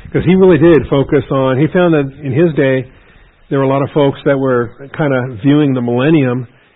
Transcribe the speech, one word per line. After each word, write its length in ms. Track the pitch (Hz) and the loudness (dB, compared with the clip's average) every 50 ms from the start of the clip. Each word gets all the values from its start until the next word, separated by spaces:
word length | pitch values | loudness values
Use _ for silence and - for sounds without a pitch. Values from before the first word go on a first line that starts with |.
| - - | -14 -8
'Cause 120 | - 147 95 | -6 -2 0
he 100 | 131 185 | 2 2
really 220 | 185 190 185 180 143 | 4 4 4 4 4
did 300 | 147 170 170 139 117 - | 4 4 4 4 2 0
focus 380 | 156 139 135 - - 143 - - | 0 -2 0 0 0 -2 -2 -2
on, 300 | 143 135 135 131 131 127 | -2 -2 0 0 0 0
he 80 | 156 147 | -2 0
found 260 | - 185 180 175 160 | 0 0 0 2 2
that 140 | 151 143 135 - - 143 | 0 -2 -4 -8 -10 -10
in 80 | 139 | -6
his 220 | 117 135 175 175 147 | -2 0 0 0 0
day, 340 | 135 139 135 131 131 127 127 - - _ _ _ _ _ _ _ _ _ - | 0 0 0 0 -2 -4 -8 -14 -20 _ _ _ _ _ _ _ _ _ -6
there 100 | 151 139 | -2 -2
were 60 | 135 | 0
a 40 | 131 | 0
lot 120 | 135 139 139 | 0 0 -2
of 80 | 127 | -2
folks 280 | - 156 143 139 - - - | 0 0 0 0 0 -2 -2
that 140 | 151 139 135 | -2 0 0
were 500 | 135 131 127 120 120 110 - - 139 135 - | 0 0 0 0 -2 -4 -8 -16 -20 -12 -6
kinda 440 | - 160 143 135 127 123 131 131 101 95 | -4 -2 -2 -2 -2 -4 -6 -8 -4 0
viewing 300 | 139 143 147 151 139 131 | 2 2 2 2 0 0
the 80 | 127 | -2
millennium 680 | 120 120 120 123 131 151 170 156 135 127 123 127 123 - _ _ _ _ _ | -2 -2 -2 0 0 2 2 2 2 0 -2 -4 -6 -10 _ _ _ _ _